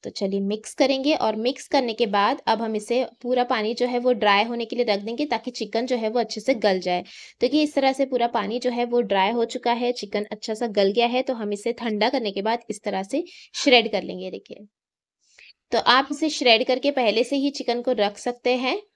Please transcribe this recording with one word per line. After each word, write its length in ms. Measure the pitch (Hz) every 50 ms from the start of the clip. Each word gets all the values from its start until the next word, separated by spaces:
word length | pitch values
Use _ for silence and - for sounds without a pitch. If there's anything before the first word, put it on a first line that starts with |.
| -
तो 60 | 202
चलिए 300 | 190 - 208 196 196 196
मिक्स 340 | 196 196 208 214 214 - -
करेंगे 400 | - 294 262 277 269 262 285 311
और 200 | - - 220 214
मिक्स 320 | 214 220 247 285 - -
करने 260 | - - 285 262 233 220
के 120 | - 240
बाद 340 | 208 196 202 202 220 277 - -
अब 140 | - 220 214
हम 140 | 233 220 220
इसे 280 | 214 214 - 233 254 262 - _ _
पूरा 220 | - 240 254 247 247
पानी 300 | 247 269 220 214 214 240
जो 120 | 233 240
है 120 | 247 247 247
वो 120 | 240 254 247
ड्राई 300 | 208 208 208 202 202 214
होने 220 | 233 240 233 233
के 100 | 220 -
लिए 100 | 240 240
रख 140 | 226 208 202
देंगे 260 | 202 214 233 233 302
ताकि 260 | 294 240 226 - 254
चिकन 340 | 240 - 233 202 - 226 240
जो 100 | 247 262
है 140 | 233 220 220
वो 100 | 220 247
अच्छे 220 | 226 220 - 220
से 120 | 202 - 269
गल 240 | 220 202 208 190 185
जाए। 220 | 175 185 180 180
तो 60 | 196 - - - - - _ _
देखिए 220 | - 254 254 302 302
इस 100 | 294 -
तरह 180 | 277 269 269 269
से 120 | 269 277
पूरा 220 | 269 269 240 233
पानी 320 | 240 - 240 196 196 220 247
जो 100 | 240 247
है 140 | 240 240 240
वो 160 | 240 240 240 233
ड्राई 280 | 196 196 196 190 202
हो 140 | 233 240 226
चुका 280 | 226 - 247 - 240 233
है, 180 | 233 240 240
चिकन 340 | 247 - - 202 - 202 208 -
अच्छा 220 | 214 208 - - 220
सा 140 | 220 240 233
गल 220 | 202 208 196 196
गया 160 | 202 233 240
है। 140 | 240 240 254
तो 120 | 262 269 262
हम 200 | 226 220 208 208
इसे 200 | 202 - 233 233
ठंडा 360 | - 226 233 214 208 208 240
करने 220 | 269 269 233 208
के 100 | 196 202
बाद 220 | 196 220 226 240 - -
इस 120 | 202 - _
तरह 200 | 208 196 190 196
से 200 | 196 - 285 359 - - - - _ -
श्रेड 360 | - - 285 247 240 214 220
कर 120 | 208 196 -
लेंगे। 280 | - 185 180 185 185
देखिए 340 | 175 196 _ _ - - 208 208 _ _ _ _ _ _ _ _ _ _ _ _ _ - - - _ _ _ _
तो 80 | - 226 - -
आप 200 | 240 262 277 -
इसे 180 | 285 - 320 311
श्रेड 340 | 302 - 285 247 226 220 254
करके 240 | - 254 269 277 285 285
पहले 300 | 277 247 220 202 226 262
से 120 | - 285
ही 120 | 277 269 285
चिकन 300 | 277 - 277 - 233 240
को 100 | 240 262 254
रख 220 | 214 202 202 208 -
सकते 360 | - 247 240 240 _ 247 247
हैं। 200 | 247 254 262 320 415 - _ _